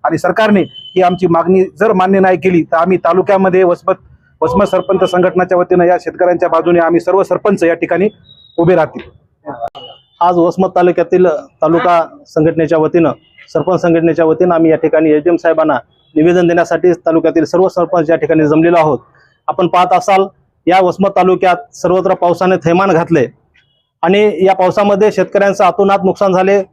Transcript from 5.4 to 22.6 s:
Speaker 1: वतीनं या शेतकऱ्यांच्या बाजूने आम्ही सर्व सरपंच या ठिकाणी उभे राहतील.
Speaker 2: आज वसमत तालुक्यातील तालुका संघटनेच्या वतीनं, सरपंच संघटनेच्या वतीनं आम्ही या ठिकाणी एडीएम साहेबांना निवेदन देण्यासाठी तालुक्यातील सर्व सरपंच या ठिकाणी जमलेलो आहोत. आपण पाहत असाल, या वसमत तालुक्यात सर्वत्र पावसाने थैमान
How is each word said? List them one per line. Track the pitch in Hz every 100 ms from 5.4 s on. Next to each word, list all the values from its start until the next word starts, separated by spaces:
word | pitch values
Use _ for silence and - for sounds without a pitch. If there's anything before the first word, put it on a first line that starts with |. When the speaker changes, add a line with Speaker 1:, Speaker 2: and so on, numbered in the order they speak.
| 180 180
Speaker 1:
वतीनं | 175 180
या | 175 175
शेतकऱ्यांच्या | - - 180 170 175
बाजूने | 165 160 175
आम्ही | 165 170
सर्व | 175 185
सरपंच | 185 180 214 196
या | 170
ठिकाणी | 165 170 170 208 _ _ _ _ -
उभे | 170
राहतील. | 180 151 - - _ _ _ - - 117 - - - _ _
Speaker 2:
आज | 175 175
वसमत | 170 170 185 185
तालुक्यातील | 180 170 170 180 180 147 - _
तालुका | 156 165 175 170 160 - -
संघटनेच्या | 165 156 165 156 160
वतीनं, | 156 175 156 - _ _ -
सरपंच | 165 170 175
संघटनेच्या | 175 165 165 160
वतीनं | 160 160 180
आम्ही | 165 165
या | 156
ठिकाणी | 160 156 160
एडीएम | 151 160 170
साहेबांना | 170 160 156 131 _ _ _ 156
निवेदन | 165 180 170
देण्यासाठी | 170 170 165 180
तालुक्यातील | 170 - 160 160 160
सर्व | 160 175 185
सरपंच | 180 165 180 156
या | 160
ठिकाणी | 156 160 151
जमलेलो | 156 165 175
आहोत. | 156 123 _ _ _ _ -
आपण | 151 180
पाहत | 180 180
असाल, | 185 196 190 196 _ _ _ -
या | 185
वसमत | 180 160 196 196
तालुक्यात | 185 180 185 175 - -
सर्वत्र | 175 185 185
पावसाने | 180 175 170 185
थैमान | 185